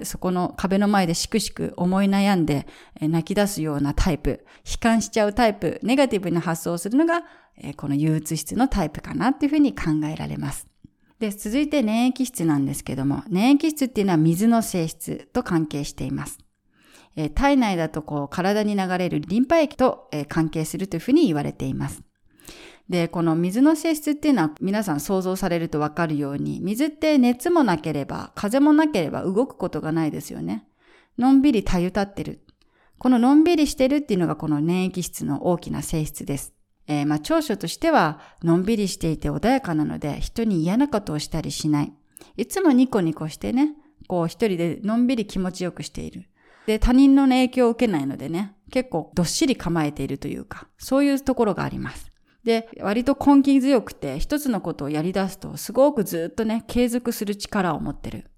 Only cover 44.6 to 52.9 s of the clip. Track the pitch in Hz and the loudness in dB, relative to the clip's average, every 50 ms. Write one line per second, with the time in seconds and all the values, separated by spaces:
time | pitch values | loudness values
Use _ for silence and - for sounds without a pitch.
44.6 | 170 170 151 - - 202 220 233 247 240 269 226 202 202 - 196 185 185 180 185 | 0 -2 -2 -2 -4 -2 0 2 2 2 2 0 -2 -4 -4 -4 -4 -4 -4 -6
45.6 | 185 175 - - 160 - - - - 78 - 180 185 _ _ _ _ _ _ _ | -6 -6 -6 -8 -12 -12 -12 -12 -12 -12 -12 -14 -18 _ _ _ _ _ _ _
46.6 | _ - 214 220 - 240 247 262 277 277 269 277 277 262 254 254 254 247 254 254 | _ -2 0 2 4 4 6 8 8 8 8 6 6 6 4 4 2 2 2 2
47.6 | 247 233 233 233 254 226 190 147 135 139 131 - 127 143 160 175 208 196 - _ | 2 2 2 2 0 0 0 0 -2 -4 -6 -8 -8 -6 -6 -6 -6 -8 -10 _
48.6 | _ - - 254 247 254 - 165 151 - - 175 175 160 - - 320 262 262 - | _ -6 -4 -4 -4 -2 -4 -6 -6 -4 -2 -2 -2 0 0 0 2 2 0 0
49.6 | - 180 170 170 151 147 147 147 139 135 139 139 - 143 - - - - - - | -2 -2 -2 0 -2 -2 -4 -6 -6 -6 -6 -8 -8 -8 -8 -10 -10 -12 -16 -18
50.6 | - - _ - - - 262 269 285 285 277 269 277 - 247 - 233 208 196 202 | -18 -20 _ -14 -6 0 2 2 4 4 2 0 0 -2 0 0 2 0 0 -2
51.6 | - - - 127 131 - - - - - - _ _ _ _ _ - 226 233 226 | -4 -4 -4 -6 -8 -8 -10 -12 -16 -18 -20 _ _ _ _ _ -2 0 0 0
52.6 | 226 - - - - 190 | -2 -6 -12 -8 -4 -2